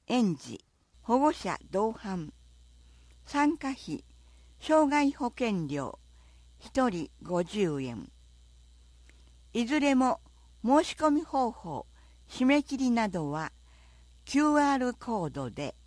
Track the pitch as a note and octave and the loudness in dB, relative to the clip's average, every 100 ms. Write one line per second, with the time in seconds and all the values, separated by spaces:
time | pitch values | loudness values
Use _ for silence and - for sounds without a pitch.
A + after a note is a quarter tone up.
0 | - B3 G#3+ D3+ - A2+ _ _ _ _ | -4 0 2 0 -8 -16 _ _ _ _
1 | - B3 D4 D#4 F#3+ - - F#3+ A3 A3+ | -2 2 2 0 -4 -8 -6 -4 -2 -4
2 | G3+ F#3 D3+ - _ - - - - - | -8 -8 -10 -14 _ -20 -20 -20 -20 -20
3 | - - - C#4+ D4 D#4+ C4+ C4+ - D#3 | -20 -20 -6 2 2 2 -4 -8 -8 -10
4 | - - - - - - - D#4 D4 D4 | -12 -20 -20 -20 -20 -10 2 4 4 2
5 | C#4 C#4+ B3 - A#3 G3 D3+ C#3+ B2+ - | 0 0 -6 -4 -2 -2 -4 -6 -8 -10
6 | - - - - - - - - B3+ F3 | -20 -20 -20 -20 -20 -20 -8 0 0 0
7 | - - - F3 F3 G#3+ F#3 C#3+ C3 A2+ | -8 -12 -4 -2 -2 0 -2 -2 -6 -8
8 | C#2+ - - - - - - - - - | -14 -20 -20 -20 -20 -20 -20 -20 -20 -20
9 | - - - - - A3+ A#3 D4+ C#4+ C4 | -20 -20 -20 -20 -8 -4 0 2 2 4
10 | B3+ - - - - - A3 C#4+ - - | 2 0 -8 -20 -20 -6 2 4 4 0
11 | D4+ D4 E4 C#4 B3 A#3+ F3 C#3 - - | 2 2 0 -2 -2 -4 -10 -10 -10 -18
12 | - - - - B3+ D4 C#4+ C4+ C4 A#3 | -20 -20 -12 0 4 4 2 -2 0 2
13 | G#3+ F3 D3 D3+ D#3 - - - - - | 0 -2 -4 -4 -8 -12 -20 -20 -20 -20
14 | - - - C4+ D4+ D4 C#4+ C#4 B3 - | -20 -20 -4 2 4 4 4 2 0 -4
15 | - A3 D#3+ C3+ C3 G#2 C#3+ - | -6 -4 -4 -6 -8 -8 -10 -10